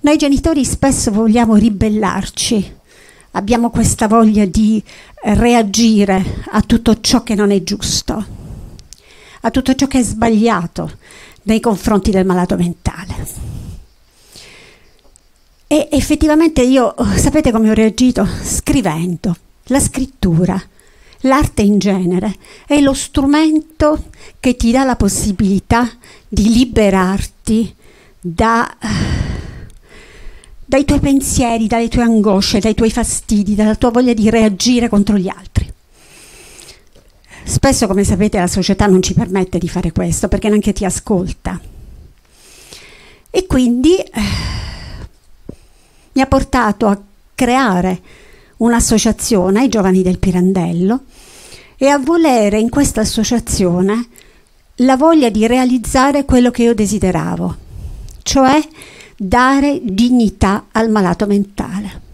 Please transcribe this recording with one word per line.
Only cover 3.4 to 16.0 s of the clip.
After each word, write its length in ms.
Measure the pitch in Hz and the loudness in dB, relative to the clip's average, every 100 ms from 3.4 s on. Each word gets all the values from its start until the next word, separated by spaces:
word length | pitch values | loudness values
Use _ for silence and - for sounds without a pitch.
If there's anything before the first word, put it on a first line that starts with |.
| 202 240 233 | -2 0 0
questa 360 | 247 220 - 214 | 0 0 0 2
voglia 380 | 226 220 214 | 4 4 4
di 380 | 202 165 214 220 - - - - | 0 2 2 0 -4 -20 -20 -10
reagire 1200 | - 202 233 240 214 190 233 214 202 190 185 - - | -2 2 4 2 2 2 2 4 2 0 -2 -6 -4
a 100 | 214 | -2
tutto 400 | - 226 - 214 | 0 0 2 0
ciò 220 | - 247 | 2 0
che 120 | - | 0
non 160 | 208 208 | 0 2
è 120 | 202 | 0
giusto, 600 | - 202 - - - 214 202 - - - - - - - _ - - - | -2 -8 -6 -6 -6 -8 -8 -14 -16 -16 -18 -20 -20 -20 _ -20 -20 -8
a 100 | 233 | -4
tutto 240 | 262 262 | -2 -2
ciò 120 | 262 269 | -2 0
che 140 | 269 | 0
è 20 | |
sbagliato 960 | 208 214 233 220 226 220 170 - 160 - - - - - | -2 -2 0 2 2 0 -4 -8 -10 -12 -20 -20 -20 -12
nei 160 | 196 220 | -2 0
confronti 500 | 233 190 - 208 190 | 0 -2 0 0 2
del 160 | 190 190 | 0 0
malato 300 | 180 180 185 | 0 0 -2
mentale. 680 | 175 170 - - - - - - - - - - - _ _ _ _ - - - - _ _ _ _ _ _ _ _ _ _ | -2 -4 -8 -10 -12 -12 -12 -12 -12 -12 -14 -18 -20 _ _ _ _ -20 -20 -20 -20 _ _ _ _ _ _ _ _ _ _
E 220 | 302 - | 0 2
effettivamente 680 | 269 | -2